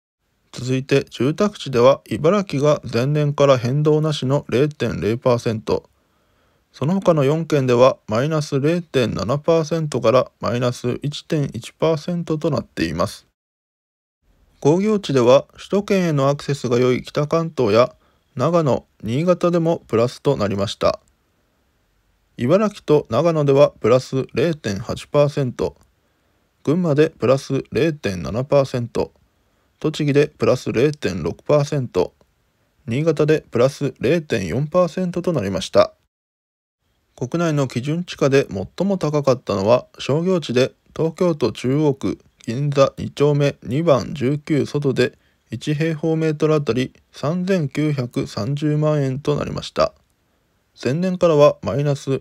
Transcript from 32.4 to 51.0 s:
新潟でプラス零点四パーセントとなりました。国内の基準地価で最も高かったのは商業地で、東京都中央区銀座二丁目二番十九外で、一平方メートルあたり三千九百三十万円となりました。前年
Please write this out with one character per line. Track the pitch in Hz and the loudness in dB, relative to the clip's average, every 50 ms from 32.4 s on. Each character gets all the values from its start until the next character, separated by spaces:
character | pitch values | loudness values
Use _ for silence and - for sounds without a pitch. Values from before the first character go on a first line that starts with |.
| _ _ _ _ _ _ _ _ _ | _ _ _ _ _ _ _ _ _
新 | 120 127 139 156 | -6 -4 -2 0
潟 | 165 151 156 151 | 0 0 2 2
で | 151 156 147 - _ | 2 2 0 -2 _
プ | - 117 | 0 2
ラ | 123 139 | 2 2
ス | - - 143 135 - _ | 0 -2 -6 -6 -6 _
零 | - 120 170 175 | -2 0 0 0
点 | 151 - 123 104 92 | -2 -4 -4 -4 -2
四 | 82 85 123 151 | -4 -4 -4 -4
パ | 151 - 180 180 | 0 0 0 0
ー | 165 | 0
セ | - 190 185 | -2 -6 -6
ン | 175 | -4
ト | 175 175 | -4 -4
と | 170 185 | -4 -2
な | 165 131 | -2 -2
り | 95 101 | -2 -2
ま | 92 - | -4 -4
し | - - | -6 0
た。 | - 98 - - - _ _ _ _ _ _ _ _ _ _ _ _ _ _ _ _ _ _ _ _ _ _ _ _ | 2 2 2 2 -2 _ _ _ _ _ _ _ _ _ _ _ _ _ _ _ _ _ _ _ _ _ _ _ _
国 | - 135 123 - 170 | -10 -8 -4 -2 -2
内 | 175 165 151 | 0 0 0
の | 147 135 | 0 -2
基 | 123 - 120 | -2 -4 -4
準 | 127 143 156 175 175 | -4 -2 -4 -4 -4
地 | - - | -8 -4
価 | - 156 135 | 0 2 4
で | 135 139 - - | 4 4 2 2
最 | - 98 92 - - - 180 | -4 -6 -6 -8 -4 -2 -2
も | 202 196 185 | 0 0 0
高 | - 151 151 147 | -2 0 0 2
か | 143 135 | 2 2
っ | 123 - | 0 0
た | - - 101 | 0 -2 -2
の | 95 95 | 0 4
は | 107 123 131 - - _ - | 4 2 2 2 -6 _ -10
商 | - - 135 156 | -4 -2 -2 0
業 | 170 185 185 170 | 0 0 0 -2
地 | 147 - | -2 0
で、 | 120 127 131 - - _ _ _ _ | 0 2 2 0 -2 _ _ _ _
東 | - 156 160 156 | -4 -4 -4 0
京 | - 185 175 160 | 0 0 0 0
都 | 147 - - | 0 -2 -4
中 | - - - 123 135 151 | -2 -2 -2 0 0 2
央 | 156 147 135 | 2 0 0
区 | - - 92 - - _ _ _ _ | 0 -4 -6 -6 -8 _ _ _ _
銀 | - - 113 135 147 147 | -8 -6 -4 -2 -2 0
座 | 139 139 135 - - | 2 2 2 2 2
二 | - - 120 | -6 -10 -10
丁 | - - 143 147 147 | -2 0 2 2 2
目 | 143 143 139 - - | 2 0 0 -2 -6
二 | - - 123 147 | -8 -6 -4 -2
番 | 170 165 135 117 - 64 - | 2 2 2 2 0 -4 -6
十 | - 117 131 151 147 | -4 -2 -2 -2 -4
九 | - - 156 135 113 | -4 -2 -2 -2 -2
外 | - - 147 143 135 120 | -2 -4 -2 -2 -2 0
で、 | 123 127 - - _ _ _ _ _ _ _ | 0 0 -2 -2 _ _ _ _ _ _ _
一 | - 127 - 151 151 | -12 -8 -6 -6 -4
平 | 143 160 165 160 | -2 -2 -4 -4
方 | 151 - 165 160 | -4 -2 -2 -2
メ | 160 160 160 | 0 -2 -2
ー | 151 | -2
ト | 151 156 151 | 0 0 2
ル | 156 | 2
あ | 151 | 0
た | 147 139 | 0 0
り | 113 123 131 - - _ _ _ | -2 -2 -4 -6 -8 _ _ _
三 | _ - - 143 175 180 180 | _ -8 -6 -4 -4 -4 -2
千 | 185 196 180 151 135 | -2 0 0 -2 -2
九 | - 143 151 151 | -2 -2 -2 -2
百 | 147 135 123 123 - 143 - | -2 -2 -4 -4 -6 -6 -6
三 | 139 - - 104 127 143 | -6 -6 -6 -4 -4 -4
十 | 147 156 151 151 | -2 -2 0 0
万 | 151 151 151 151 147 139 | 2 2 2 2 2 0
円 | 135 131 139 | -2 -4 -4
と | - 151 147 | -2 -2 -2
な | - - | -2 -4
り | - | -6
ま | - - | -8 -10
し | - - | -10 -8
た。 | - - 76 - - _ _ _ _ _ _ _ _ _ _ _ _ _ _ _ _ - | -2 0 0 0 -2 _ _ _ _ _ _ _ _ _ _ _ _ _ _ _ _ -6
前 | - 117 139 | -4 -4 -2
年 | 170 | -2